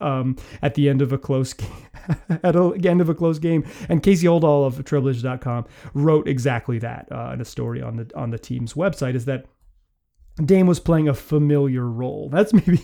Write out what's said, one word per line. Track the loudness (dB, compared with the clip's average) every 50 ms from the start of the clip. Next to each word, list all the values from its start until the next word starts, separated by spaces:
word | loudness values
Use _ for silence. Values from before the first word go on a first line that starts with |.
um, | -4 -4 -2 -2 -2 -2 -4 -6 -10 -18 -12 -4
at | -4 -2 0
the | 2 2 2
end | 4 2
of | 0 0
a | -2 -6
close | -2 -2 -2 -2 -2 -4
<laughs> |
game, | -6 -10 -12 -12 -12 -18 -20 -20 -20 -18 -6 -6 -6 -6 -2 -6
at | -6 0 0 2
the | 2 4 2 2 0 0 0 2
end | 2 4
of | 2 2
a | 0
close | 0 0 -2 0 0
game? | -2 0 0 0 -2 -4 -10 -14 -4 -2
And | -2 2
Casey | 4 4 4 4 4
Holdahl | 4 4 4 4 4 4 4 2
of | 0 -2 -6 -6
trailblazers | -2 -2 0 0 0 -2 -2
dot | -4 -6 -6 -6
com | -6 -4 -4 -4 -6 -8 -14 -20 -20 -8 -4
wrote | 0 2 4 4 4 2
exactly | 0 -2 0 0 -2 -2 -2 -4 -4 -4 -4
that, | -4 -6 -10 -12 -12 -12
uh, | -10 -10 -8 -8
in | -8 -10
a | -10
story | -10 -8 -8 -6 -6 -6 -8
on | -8 -8 -8
the, | -8 -10 -10 -10
on | -8 -6 -6
the | -6 -8
team's | -8 -8 -8 -6 -6 -8 -6
website, | -2 -2 -2 -2 -2 -4 -4 -4
is | -4 -4
that | -4 -6 -8 -8 -16 _ _ _ _ _ _ _ _ _ _ _ _ _ _ -20 -20 -6 -4 2
Dame | 4 4 6 6
was | 4 2 2
playing | 2 2 2 2 2 2
a | 0
familiar | -2 -4 -2 0 2 4 4 4 2 2 0 0 -2 -2
role. | -4 -4 -4 -6 -6 -6 -8 -8 -2
That's | 2 2 2 6
maybe | 4 4 4 4 2 2